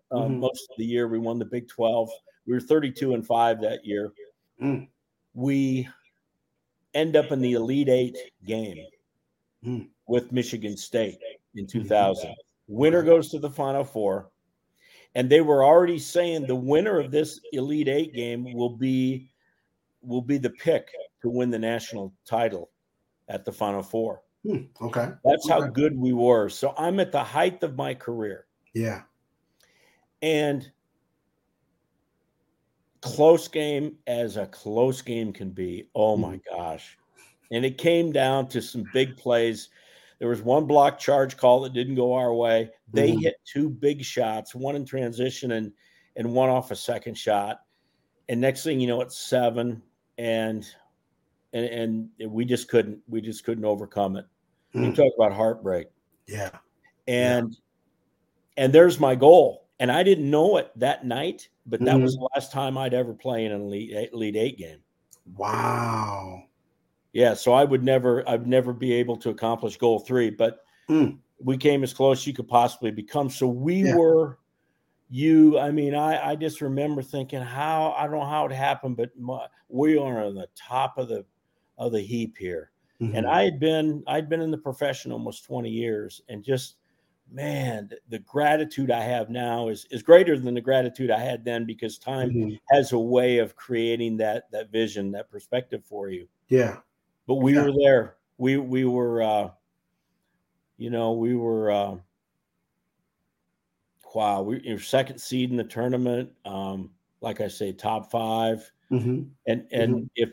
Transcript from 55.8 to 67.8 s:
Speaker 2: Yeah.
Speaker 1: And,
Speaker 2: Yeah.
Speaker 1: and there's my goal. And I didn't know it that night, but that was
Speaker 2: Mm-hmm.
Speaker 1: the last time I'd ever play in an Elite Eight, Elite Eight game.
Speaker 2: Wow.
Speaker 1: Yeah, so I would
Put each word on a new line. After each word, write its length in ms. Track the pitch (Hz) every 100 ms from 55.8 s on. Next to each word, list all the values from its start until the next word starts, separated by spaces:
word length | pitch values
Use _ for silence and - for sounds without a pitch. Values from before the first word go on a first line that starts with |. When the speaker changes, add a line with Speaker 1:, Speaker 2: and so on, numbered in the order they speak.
| 82 _ _ _ -
Speaker 2:
Yeah. 220 | 104 95 - _ _ _ _ -
Speaker 1:
And, 440 | 123 123 123 117
Speaker 2:
Yeah. 1120 | 117 _ _ _ _ _ _ _ _ _ -
Speaker 1:
and 100 | 131
there's 260 | 151 175 -
my 160 | 139 127
goal. 520 | 139 175 123 - _ -
And 100 | 123
I 140 | 147
didn't 260 | 185 180 139
know 280 | 147 175 185
it 120 | - 113
that 300 | 123 135 127
night, 420 | 120 165 - - _ -
but 140 | 113 123
that 120 | 135
was 180 | 127 131
Speaker 2:
Mm-hmm. 80 |
Speaker 1:
the 60 | 131 139
last 160 | -
time 260 | 135 135 131
I'd 160 | 131
ever 200 | 123 120
play 320 | 107 131 117 110
in 80 |
an 80 | 101
Elite 320 | 101 101 110
Eight, 160 | 107 113
Elite 240 | 117 107 104
Eight 220 | 123 117
game. 220 | 85 76 _ _ _ _ 90
Speaker 2:
Wow. 1080 | 95 104 110 117 117 117 110 104 98 95 92 - _ _ _ _ _ _
Speaker 1:
Yeah, 220 | 117 120 104
so 180 | -
I 100 | 127
would 200 | 143 131